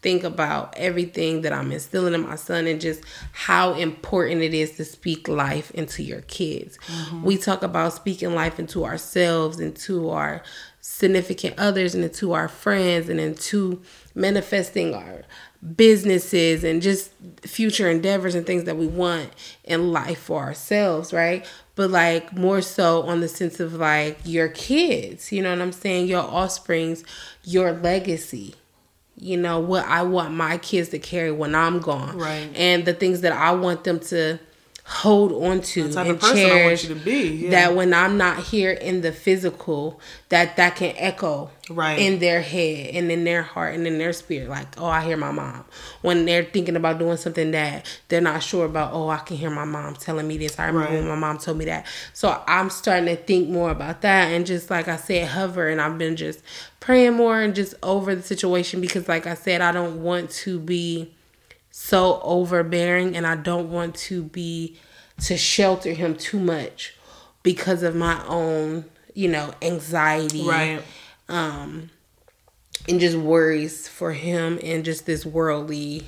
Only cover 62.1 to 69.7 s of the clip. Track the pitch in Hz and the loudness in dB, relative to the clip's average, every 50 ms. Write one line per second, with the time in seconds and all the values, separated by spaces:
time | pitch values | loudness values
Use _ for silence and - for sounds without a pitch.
62.1 | 175 - - - 175 180 180 170 180 175 170 165 170 175 170 175 175 180 180 185 | 4 2 0 0 0 2 2 2 2 0 0 2 0 0 2 2 2 2 2 0
63.1 | 175 170 170 165 165 160 147 180 175 175 175 160 170 175 170 170 165 - - - | -2 -2 -2 -2 -2 -2 -2 -2 -2 -2 -2 -4 -4 -4 -4 -6 -6 -10 -10 -8
64.1 | 196 180 165 156 - 180 175 165 165 165 165 160 160 - - _ - - - _ | -6 -6 -6 -8 -8 -8 -8 -6 -6 -6 -8 -10 -12 -16 -20 _ -20 -20 -20 _
65.1 | _ - - - 185 170 - - - - 202 190 190 185 - 185 160 160 170 170 | _ -6 -4 -2 -2 0 0 0 4 4 4 4 4 2 0 -6 -4 -2 -2 -2
66.1 | 160 156 - - - 208 190 175 170 156 131 - - - - - - _ _ - | -2 -2 -6 -6 -4 0 0 0 0 -2 -4 -8 -10 -12 -16 -16 -16 _ _ -20
67.1 | - - - - _ _ _ 180 180 175 - 185 190 170 175 170 165 170 170 170 | -20 -20 -20 -20 _ _ _ 0 0 2 0 0 0 2 0 0 0 0 0 0
68.1 | 165 165 - - 151 170 165 160 160 156 156 156 156 165 160 160 _ _ _ _ | 0 -2 -2 -4 -2 -2 0 0 0 0 -2 -2 -4 -6 -8 -10 _ _ _ _
69.1 | - - 196 175 165 151 147 147 - - - 170 | -6 -2 0 0 2 0 -2 -6 -10 -4 -4 -4